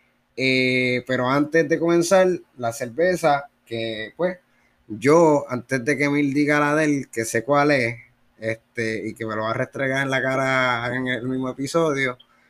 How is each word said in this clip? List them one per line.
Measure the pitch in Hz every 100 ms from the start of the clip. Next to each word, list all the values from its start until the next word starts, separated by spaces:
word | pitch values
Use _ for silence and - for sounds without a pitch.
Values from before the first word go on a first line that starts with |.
| _ _ _ -
Eh, | 131 131 127 127 127 123 123
pero | 127 127
antes | 139 147 165 156
de | 160
comenzar, | 165 170 170 190 185 175 - -
la | 120
cerveza, | 113 123 117 180 175 160 143 143 _ -
que, | 113 113 110 107 -
pues, | 180 180 _ _ _ _ -
yo, | 107 120 160 170 147 -
antes | 123 117 135
de | 120 131
que |
Emil | 143 143 147
diga | 135 147 147
la | 147
de | 151 156
él, | 143 127
que | - 113
sé | 117
cuál | 113 143 147
es, | 143 120 120 - _ _ -
este, | 110 113 _ - 113 110 107
y |
que | - 113
me | 107
lo |
va | 110
a |
restregar | 113 131 - 135 135
en | 135
la | 131
cara | 131 131 131 131 127 120 123 127
en | 127
el | 127 123
mismo | 131 131
episodio, | 127 135 170 165 139 135 123 _ _ _